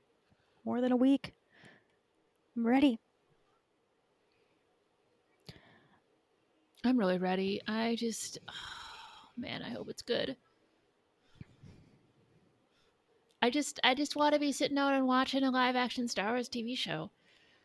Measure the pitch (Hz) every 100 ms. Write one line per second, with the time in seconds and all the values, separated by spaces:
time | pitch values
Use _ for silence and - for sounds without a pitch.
0 | _ _ _ _ _ _ 220 233 254 254
1 | 262 277 - - _ - - - _ _
2 | _ _ _ _ _ 240 226 262 277 226
3 | _ _ _ _ _ _ _ _ _ _
4 | _ _ _ _ _ _ _ _ _ _
5 | _ _ _ _ - - - - _ _
6 | _ _ _ _ _ _ _ _ 240 254
7 | 190 185 180 185 190 196 - 220 226 233
8 | 233 220 - - - - - - - -
9 | - - - - - - - 233 - -
10 | - 233 - 262 _ _ _ _ _ _
11 | _ _ _ - - _ - - - _
12 | _ _ _ _ _ _ _ _ _ _
13 | _ _ _ _ 240 285 285 - 247 262
14 | 294 294 294 294 294 269 302 277 277 269
15 | 254 254 262 269 269 254 247 254 247 -
16 | 240 - 202 247 240 240 226 254 185 156
17 | 190 - _ _ _ _